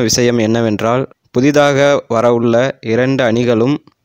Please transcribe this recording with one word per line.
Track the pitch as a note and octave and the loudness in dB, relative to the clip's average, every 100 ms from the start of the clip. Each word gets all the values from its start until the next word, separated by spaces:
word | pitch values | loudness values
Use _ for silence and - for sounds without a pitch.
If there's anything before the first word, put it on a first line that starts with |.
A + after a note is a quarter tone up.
விஷயம் | A2+ B2+ A#2+ A#2+ | -2 0 0 0
என்னவென்றால், | A2 A#2 A2+ G2+ A2+ B2+ C3+ _ _ | 0 0 -2 -2 -2 -2 -4 _ _
புதிதாக | B2 C#3 D3 C#3+ C#3 C#3+ C#3+ - | -2 0 2 2 2 2 0 -2
வரவுள்ள | A2+ A#2+ A#2+ A#2+ A#2 C3+ - | 0 0 2 2 0 0 -4
இரண்டு | A2+ A2+ C3 C3 | -4 -2 0 0
அணிகளும் | B2 A#2 A#2+ A2+ A#2+ D3 - _ | 0 0 0 0 0 -2 -8 _